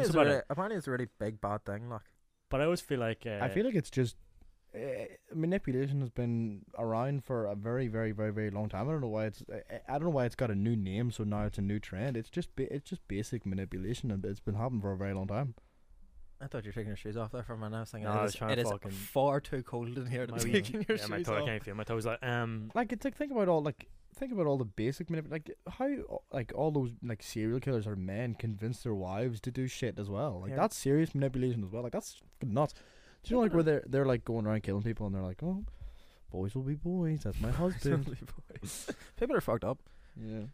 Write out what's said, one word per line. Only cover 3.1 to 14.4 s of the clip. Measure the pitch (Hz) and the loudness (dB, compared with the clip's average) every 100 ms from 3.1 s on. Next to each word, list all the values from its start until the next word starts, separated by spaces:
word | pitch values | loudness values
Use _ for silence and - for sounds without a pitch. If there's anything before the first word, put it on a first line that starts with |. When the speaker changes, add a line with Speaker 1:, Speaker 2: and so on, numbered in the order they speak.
| 110 120 | 0 -4
Speaker 1:
uh, | 104 | -2
Speaker 3:
I | 127 | 0
feel | 180 247 | 2 4
like | 196 | 2
it's | - | 2
just. | 131 120 - - - - - _ | 2 2 0 -18 -20 -20 -20 _
Uh, | - 135 - - - - 160 | -8 -6 -4 -8 -12 -8 -2
manipulation | 165 196 - 127 139 139 | 2 2 2 2 2 0
has | 127 | 0
been | - 120 117 113 101 - - | 0 0 2 0 -4 -10 -4
around | 113 110 131 143 - | 0 2 2 0 -2
for | 120 104 | -2 0
a | 104 | -2
very, | 110 123 123 | -2 0 0
very, | 113 110 | 0 0
very, | 104 107 | 0 0
very | 104 107 | 0 0
long | 101 104 | 0 0
time. | 95 131 | 0 0
I | |
don't | 156 | 0
know | 123 | 0
why | 107 110 | 0 0
it's. | - - | -4 -8
I, | 107 - 117 - | -10 -8 -10 -4
I | 147 | 0
don't | 170 | 2
know | |
why | 143 123 | 4 2
it's | - | 2
got | 123 | 2
a | 101 | 4
new | 110 117 | 4 4
name. | 95 101 120 | 2 0 0
So | 117 104 | 0 0
now | 104 | 0
it's | 104 - | 0 0
a | |
new | 101 107 | 0 0
trend. | - 92 135 117 | -2 -2 -2 -2
It's | 113 | -4
just | 175 170 - | -4 -4 -4
ba-, | 135 | -2
it's | 143 - | -4 -6
just | 190 - | -8 -4
basic | 98 110 117 98 | -4 -2 -2 -2
manipulation, | 95 95 92 95 123 123 | -2 -2 -4 -4 -2 -2
and | 98 98 | -2 -2
it's | |
been | 101 | -4